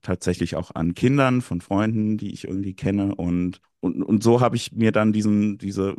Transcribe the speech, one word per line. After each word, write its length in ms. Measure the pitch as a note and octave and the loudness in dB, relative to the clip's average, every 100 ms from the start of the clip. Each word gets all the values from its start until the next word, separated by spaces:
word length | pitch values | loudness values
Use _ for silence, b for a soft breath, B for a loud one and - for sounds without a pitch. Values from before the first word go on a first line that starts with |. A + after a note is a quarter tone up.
tatsächlich 540 | - F#2 - F2+ E2+ D2+ | -6 -4 -2 -2 -2 -4
auch 180 | - | -6
an 200 | - E2+ | -4 -4
Kindern 480 | F2 B2 C#3+ C3 B2 | 2 2 4 2 0
von 180 | - F2 | -2 -8
Freunden, 580 | - G2 A2 A2+ G#2+ G#2+ | -2 0 0 0 -2 -2
die 140 | G#2 | -6
ich 120 | - | -10
irgendwie 300 | - F#2+ G2 | -8 -6 -8
kenne 400 | F#2+ - G2+ G2 - | -4 -2 0 0 -2
und, 440 | F2 F2+ F2+ - _ _ | -2 0 -2 -6 _ _
und, 220 | F#2 - | -4 -2
und 200 | - G#2+ | 0 2
so 180 | A2+ A#2+ | 4 4
habe 160 | B2 - | 4 0
ich 160 | - | -6
mir 200 | - A2+ | 0 2
dann 200 | G#2+ G#2+ | 4 2
diesen, 460 | G#2+ G#2+ G#2 G#2 G2+ | 2 2 2 2 -2
diese 360 | G2 G2 G2 | -6 -2 -2